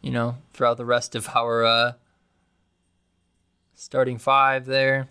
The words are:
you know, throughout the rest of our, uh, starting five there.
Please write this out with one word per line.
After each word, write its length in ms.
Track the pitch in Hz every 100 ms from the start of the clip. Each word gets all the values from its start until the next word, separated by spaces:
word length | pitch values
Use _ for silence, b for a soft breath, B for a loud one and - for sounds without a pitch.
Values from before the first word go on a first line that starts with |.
you 100 | 135
know, 240 | 123 117 123 _
throughout 220 | - 123 117
the 100 | 120
rest 300 | 120 - 123
of 140 | -
our, 340 | 120 117 117
uh, 300 | 113 117 120 120 _ _ _ _ _ _ _ _ _ _ _ _ _ _ _ _ _
starting 440 | _ - 135 127 120
five 480 | - 135 135 131 127
there. 420 | 135 135 135 131